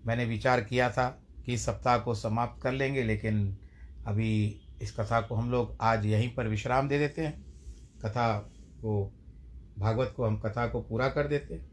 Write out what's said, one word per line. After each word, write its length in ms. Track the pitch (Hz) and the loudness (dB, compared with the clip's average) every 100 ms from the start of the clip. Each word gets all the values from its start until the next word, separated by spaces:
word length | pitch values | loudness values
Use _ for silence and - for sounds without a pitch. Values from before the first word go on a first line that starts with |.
| 117 | -2
मैंने 200 | 117 117 | 0 0
विचार 360 | 110 127 123 | 2 6 4
किया 280 | 104 123 123 | 4 2 4
था 200 | - 127 - - - - | 4 0 -2 -18 -10 -4
कि 80 | |
इस 120 | 120 - | -2 0
सप्ताह 320 | 110 127 120 | 0 4 4
को 180 | 120 107 | 2 -2
समाप्त 480 | 110 113 120 - | 0 0 0 -2
कर 80 | 127 | -2
लेंगे, 320 | 131 135 135 | 0 0 2
लेकिन 540 | 113 107 110 107 101 98 - - - - - | 2 0 2 2 0 -2 -12 -18 -18 -10 -4
अभी 540 | 104 113 107 104 - - - | 0 2 2 2 -2 -16 -10
इस 100 | - | -8
कथा 300 | - 107 117 | -4 0 0
को 140 | 110 113 | 0 -2
हम 160 | 120 | 0
लोग 260 | 123 113 - | 0 0 0
आज 240 | 113 110 107 | 2 2 4
यहीं 300 | 107 120 120 | 2 2 -2
पर 120 | 110 | -2
विश्राम 420 | 107 127 127 139 | -2 2 2 2
दे 100 | 143 | 2
देते 220 | 147 147 | 0 0
हैं, 240 | 160 - - - - - - - 110 | -6 -6 -16 -16 -16 -16 -20 -8 -4
कथा 340 | 120 117 101 - - - - | 0 2 0 -4 -18 -20 -10
को, 320 | 110 104 98 - - - - - - - | -2 -2 -2 -8 -20 -20 -18 -18 -16 -2
भागवत 340 | 101 110 127 - | 0 0 -2 0
को 80 | 113 | 0
हम 140 | 104 | 0
कथा 280 | 110 113 120 | -2 -2 -2
को 140 | 120 | -2
पूरा 280 | - 113 131 | -4 0 0
कर 180 | 147 143 | 0 0
देते 260 | 143 - | -2 -2
हैं। 160 | 165 - | -12 -12